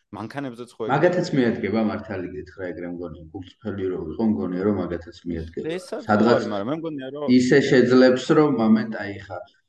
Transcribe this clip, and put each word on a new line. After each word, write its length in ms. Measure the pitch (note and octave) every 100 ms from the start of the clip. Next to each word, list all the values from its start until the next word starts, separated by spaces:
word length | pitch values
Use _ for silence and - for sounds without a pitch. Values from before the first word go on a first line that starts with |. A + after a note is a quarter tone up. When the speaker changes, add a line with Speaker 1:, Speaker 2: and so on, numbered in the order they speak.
| _
Speaker 1:
მანქანებზეც 600 | G2 A2 C#3 C#3 A#2 A#2+
ხო 160 | - A2
Speaker 2:
მაგათაც 400 | C#3 F3 F3+ E3
მიადგება, 500 | C#3+ A#2+ - G2+ A2
მართალი 440 | G#2+ F#2+ - F#2+ F2
გითხრა, 340 | F2+ - - F#2
ეგრე 220 | F2 F2
მგონია, 340 | F2 F2 D#2 D#2+
გულწრფელი 580 | F#2 F2+ _ A2 G2 F#2
რო 140 | F2+
ვიყო, 220 | D#2+ D#2 A2+
მგონია, 360 | G2 F#2 F2+
რომ 120 | G2+ G2+
მაგათაც 400 | F2 E2+ E2+ -
მიადგება. 460 | E2+ E2 D#2+ - D#3
Speaker 1:
ეს 200 | F3 -
არის 200 | - A3
Speaker 2:
სადღაც 240 | G#2+ A3
Speaker 1:
უარი, 200 | A3+ G#2+
მაგრამ 180 | G#2 G#2
მე 60 | D#3+
მგონია, 300 | D#3+ D3 C3
რომ 180 | C#3+ C#3+
Speaker 2:
ისე 280 | B2+ B2 C#3+
შეძლებს, 680 | - C3 A#2 B2+ B2+ B2 -
რომ 200 | D#3+ D3
მომენტ, 400 | A#2+ A2 A2 G#2+ G2+
აი, 180 | G2+ G2
ხა, 200 | - F2+ - _